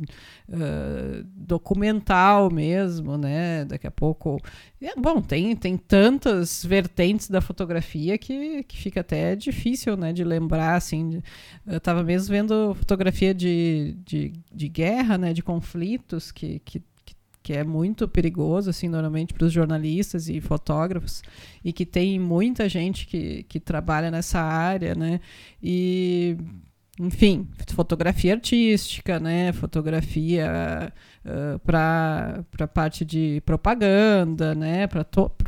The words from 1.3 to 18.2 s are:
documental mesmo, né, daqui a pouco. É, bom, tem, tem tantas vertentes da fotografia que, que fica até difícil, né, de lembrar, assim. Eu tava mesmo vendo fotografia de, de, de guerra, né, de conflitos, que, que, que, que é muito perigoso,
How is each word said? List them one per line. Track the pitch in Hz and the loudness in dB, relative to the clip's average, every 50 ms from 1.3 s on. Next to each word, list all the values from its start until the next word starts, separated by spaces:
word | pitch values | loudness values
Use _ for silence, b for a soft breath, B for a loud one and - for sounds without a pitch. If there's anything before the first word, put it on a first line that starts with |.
| - | -16
documental | - - - 175 165 - - 196 196 202 214 220 208 208 - 190 180 185 196 208 202 196 185 | -12 -6 -4 -4 -2 -2 -2 -2 0 2 0 0 0 2 2 4 6 8 8 8 8 6 4
mesmo, | 170 156 151 160 180 190 196 180 170 165 151 139 143 | 4 2 0 0 0 0 0 -2 -2 -4 -6 -4 -4
né, | 147 143 135 147 160 175 170 165 156 143 | -2 -2 -2 -2 -2 -2 -2 -2 -4 -6
daqui | 139 - 139 - | -6 -8 -8 -8
a | - | -8
pouco. | - - 147 156 156 - - 156 143 - B B B B B B B B | -4 0 0 0 0 0 -2 -4 -4 -4 B B B B B B B B
É, | 269 339 480 254 | -12 -8 -4 -2
bom, | 240 320 320 285 | 0 2 2 2
tem, | - - 143 156 185 226 233 | 0 0 0 0 0 0 0
tem | 220 - 180 185 180 | -2 -2 -2 -2 -4
tantas | - - 202 196 202 240 269 277 - 262 202 180 170 165 - - | 0 4 6 8 8 8 6 4 2 2 2 2 0 -2 -4 -4
vertentes | - 170 196 196 180 180 - - 175 185 214 208 - - | -2 2 2 2 2 2 0 2 2 2 2 0 -2 0
da | 185 147 | 0 0
fotografia | - - 175 - 190 165 170 165 156 - - 151 151 180 208 226 | 0 0 -4 -6 -6 -4 -4 -4 -4 -4 -6 -4 -2 -2 -2 -2
que, | - - 262 277 294 311 311 277 240 | -4 -6 -8 -6 -6 -6 -6 -8 -8
que | - - | -10 -10
fica | - - 196 - 190 | -10 -8 -6 -6 -6
até | 180 - 156 151 165 175 196 | -4 -4 -2 -2 0 -2 -2
difícil, | 208 - 277 - - - 233 254 254 - 233 208 | -2 -4 -4 -4 -2 -2 -2 -2 -2 -2 -2 -2
né, | 190 170 160 | -2 -2 -4
de | 170 175 | -2 -2
lembrar, | 170 170 165 160 165 156 165 160 160 160 175 | -2 0 0 0 0 0 0 0 2 2 2
assim. | 180 - - 165 156 165 165 165 170 - B B B B B B B B | 0 0 -2 -2 -4 -2 -2 -4 -6 -8 B B B B B B B B
Eu | 208 175 160 | -6 -6 -2
tava | - 180 170 175 170 | 0 0 0 2 2
mesmo | 165 180 185 190 202 | 0 0 0 0 0
vendo | 202 202 214 214 214 214 214 208 190 | 0 0 2 2 2 2 2 0 0
fotografia | - - - 196 190 190 185 - - 190 190 | 0 0 2 2 2 2 2 2 4 4 2
de, | 190 180 175 180 170 170 170 165 160 151 147 - - 180 185 | 2 2 0 0 2 2 2 2 2 0 0 -2 -6 -8 -10
de, | - 160 147 147 143 165 165 - _ - | -6 -4 -4 -4 -4 -6 -12 -16 _ -10
de | 165 151 147 | -8 -8 -6
guerra, | 160 160 160 185 226 254 254 220 202 | -2 0 0 0 2 2 2 2 2
né, | 180 180 170 | 2 0 0
de | 170 170 | -2 -2
conflitos, | - - 175 165 - - - 170 170 196 240 247 - - 175 165 - - | -2 -2 -2 -2 -4 -6 -6 -6 -4 -4 -4 -6 -6 -8 -8 -8 -8 -10
que, | - - 160 160 156 151 - | -12 -10 -10 -8 -8 -10 -10
que, | - - 165 - _ _ _ _ | -10 -12 -12 -12 _ _ _ _
que, | - - - _ _ _ _ | -20 -20 -20 _ _ _ _
que | - - 147 | -8 -6 -4
é | 143 151 | -4 -2
muito | 160 156 156 170 202 220 - 226 | -2 -2 0 0 0 0 -2 -2
perigoso, | - - 180 | 0 2 2